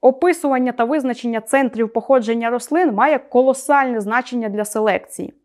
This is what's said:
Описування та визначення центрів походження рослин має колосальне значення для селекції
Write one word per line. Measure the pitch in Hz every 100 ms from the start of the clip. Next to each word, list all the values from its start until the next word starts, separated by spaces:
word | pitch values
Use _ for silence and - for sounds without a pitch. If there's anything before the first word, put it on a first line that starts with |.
Описування | 269 262 349 330 285 262 254
та | 240
визначення | 233 311 262 240 240 226
центрів | 220 269 262 214 226
походження | 226 226 269 220 233 233
рослин | 240 240 311 359
має | 202 262 285
колосальне | - 247 262 262 - 285 269 233
значення | 202 233 247 247 220
для | 208 208
селекції | 220 214 190 - - 165 _